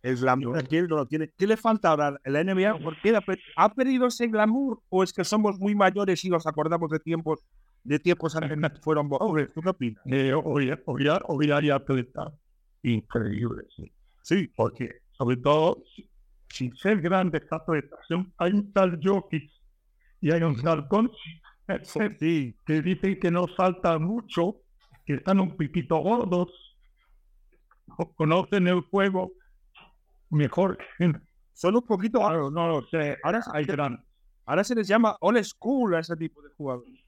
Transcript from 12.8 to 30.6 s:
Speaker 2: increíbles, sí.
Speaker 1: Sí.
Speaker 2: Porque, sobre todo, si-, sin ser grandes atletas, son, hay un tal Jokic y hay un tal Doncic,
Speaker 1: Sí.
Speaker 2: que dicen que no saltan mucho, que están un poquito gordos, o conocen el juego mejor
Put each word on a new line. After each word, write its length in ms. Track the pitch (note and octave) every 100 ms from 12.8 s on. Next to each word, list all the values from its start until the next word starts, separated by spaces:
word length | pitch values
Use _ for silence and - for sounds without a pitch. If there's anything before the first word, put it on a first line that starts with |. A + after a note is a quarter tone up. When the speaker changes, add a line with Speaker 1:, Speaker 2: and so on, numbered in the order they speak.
Speaker 2:
increíbles, 840 | B2 A2+ - A#2 G2+ A2+ A#2 - - -
sí. 160 | - _ _ _
Speaker 1:
Sí. 260 | - C3+ E3 -
Speaker 2:
Porque, 360 | A#2 - B2 - _
sobre 240 | _ A#2+ B2+
todo, 440 | C#3 D3+ D#3+ - - -
si-, 120 | - _ _ _ _
sin 260 | - B2+ B2
ser 260 | F#3+ G#3+
grandes 400 | E3+ F#3+ F#3 D#3 -
atletas, 480 | D#3+ - D#3 - - -
son, 240 | E3+ F#3 -
hay 140 | F3
un 200 | G3+ G3+
tal 260 | G3+ F#3 E3+
Jokic 460 | F3 G3 - D#3+ - _ _ _ _ _ _ _
y 100 | D3
hay 120 | E3
un 180 | E3 B2
tal 260 | D3+ D#3+ D3
Doncic, 540 | G#3 A#3 - D#3+ E3 - _ - F#3+ - - G#3 -
Speaker 1:
Sí. 360 | D#3 E3 B2+ - -
Speaker 2:
que 140 | D#3
dicen 360 | E3 F#3 G3 F#3+
que 120 | F3+
no 160 | E3+ F3 -
saltan 460 | F#3 F#3 F3 D#3+
mucho, 540 | E3 A#3 - - F3 - _ _ _ -
que 120 | - C#3
están 240 | - G3
un 180 | F#3 D3
poquito 400 | D3 F3 - D#3+
gordos, 520 | D#3+ A#3+ G3 F3+ F3+ - - _ _ _ _ _ _ _ _ _ _ _ - -
o 160 | E3+
conocen 540 | - D#3 E3+ F#3+ G3+ F3+
el 140 | F3+
juego 500 | F3 G3 G3 F#3+ F#3 - _ _ _ - - _ _ _ _
mejor 460 | D3+ C#3+ -